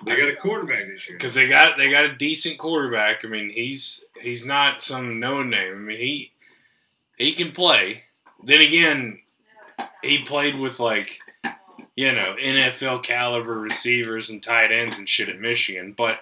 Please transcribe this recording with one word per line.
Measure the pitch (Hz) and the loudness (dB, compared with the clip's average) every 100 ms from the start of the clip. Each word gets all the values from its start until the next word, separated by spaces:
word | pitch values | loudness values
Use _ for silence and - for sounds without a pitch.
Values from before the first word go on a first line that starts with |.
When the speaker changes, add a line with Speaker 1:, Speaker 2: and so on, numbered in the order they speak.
| 104 | -2
Speaker 1:
They | 123 | 2
got | 143 | 2
a | - | 0
quarterback | 196 220 170 117 95 | -2 -2 -2 -4 -6
this | 98 - | -10 -14
year. | 90 | -8
Speaker 2:
'Cause | 131 | -4
they | 123 131 | 0 4
got, | 139 160 143 | 8 6 6
they | 139 | 4
got | 143 147 | 4 2
a | 131 | 0
decent | 147 156 165 151 | -2 -2 -4 -4
quarterback. | 160 160 135 117 107 107 | -2 0 0 0 0 0
I | 113 | -4
mean, | 110 104 | -8 -6
he's, | 110 120 135 - - - - | -6 -6 -6 -8 -10 -14 -14
he's | - 120 123 | -10 -8 -2
not | 143 143 - | 2 2 2
some | - 135 123 113 | -6 -6 -6 -4
no | 123 139 | -4 -2
name. | 131 107 95 95 | -2 -2 -2 -8
I | |
mean, | 104 110 | -10 -6
he, | 123 147 120 _ _ _ _ _ _ _ _ - | -4 -6 -10 _ _ _ _ _ _ _ _ -2
he | 131 | 0
can | 156 165 | 0 -4
play. | 156 175 127 95 117 - _ _ _ | 2 4 6 4 -4 -14 _ _ _
Then | 110 151 | 4 6
again, | 151 165 165 143 120 101 _ _ _ _ - - - - | 8 6 4 2 -4 -10 _ _ _ _ -18 -14 -14 -6
he | - 143 | 0 0
played | 127 143 147 139 | 0 -2 -2 -2
with, | 131 120 | -6 -2
like, | 117 107 101 - - _ - - _ - - - | -2 -2 -4 -12 -20 _ -12 -12 _ -20 -14 -2
you | 135 | 0
know, | 120 95 98 | 0 -2 -4
N | 135 135 | 0 2
F | 127 120 | 2 0
L | 135 127 | -4 -4
caliber | 123 123 123 120 117 113 | -2 -2 0 -2 -4 -6
receivers | 107 - 123 120 113 113 110 | -4 -4 0 0 0 -6 -8
and | 107 | -10
tight | - 117 110 | 0 2 4
ends | 113 117 101 | 2 -2 -6
and | 98 | -4
shit | - 101 | -2 -2
at | 92 | -4
Michigan. | 113 120 - 92 92 104 | -4 -2 -2 -4 -10 -2
But | 117 110 | -2 -2